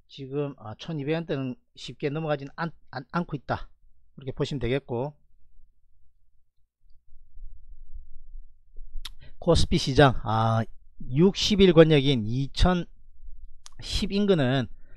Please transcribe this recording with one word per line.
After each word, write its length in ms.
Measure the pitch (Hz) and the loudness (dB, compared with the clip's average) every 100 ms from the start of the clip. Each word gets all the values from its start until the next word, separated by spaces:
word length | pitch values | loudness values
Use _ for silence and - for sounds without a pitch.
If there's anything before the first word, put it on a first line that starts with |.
| _ | _
지금, 480 | - 131 143 143 135 | -18 -10 -6 -6 -8
아, 160 | 107 107 | -14 -14
천이백 340 | - 156 135 | -10 -8 -4
원대는 440 | 160 165 147 131 120 _ - | -4 -4 -6 -6 -8 _ -20
쉽게 340 | - 127 151 | -18 -8 -6
넘어가진 380 | 147 160 147 139 - | -4 -4 -6 -8 -10
않-, 160 | 165 - - | -10 -10 -16
않-, 120 | - - | -14 -8
않고 240 | 170 175 143 | -6 -6 -6
있다. 320 | - 113 - - - - - - | -6 -6 -8 -16 -20 -20 -20 -16
그렇게 160 | 131 | -10
보시면 300 | - 147 147 | -6 -4 -4
되겠고. 520 | 117 135 - 120 143 - _ - - - - _ _ - - - - _ _ _ _ _ - - - - - - - - - - - - - - - - - - - - - - - - - - | -2 -2 -4 -6 -6 -10 _ -20 -20 -20 -20 _ _ -20 -20 -20 -20 _ _ _ _ _ -20 -20 -14 -14 -12 -10 -8 -8 -12 -12 -10 -10 -8 -8 -8 -10 -12 -16 -18 -12 -6 -4 -6 -10 -12 -6
코스피 380 | - 156 - 175 | 2 4 6 2
시장, 400 | - 131 143 - | 2 4 6 4
아, 400 | 107 110 113 113 113 - - - - | 0 2 2 2 -2 -8 -16 -10 -4
육십일 640 | 131 190 - - 196 190 | 4 4 4 0 6 6
권역인 500 | 160 160 151 135 131 | 8 10 8 8 2
이천십 640 | 107 127 139 - 180 180 - - - - - - - - - - - - 214 | 0 -2 -2 4 4 4 -2 -10 -16 -12 -10 -8 -8 -12 -12 -12 -6 -2 0
인근은, 580 | 196 202 175 127 135 117 - - | 0 4 4 4 2 -2 -6 -14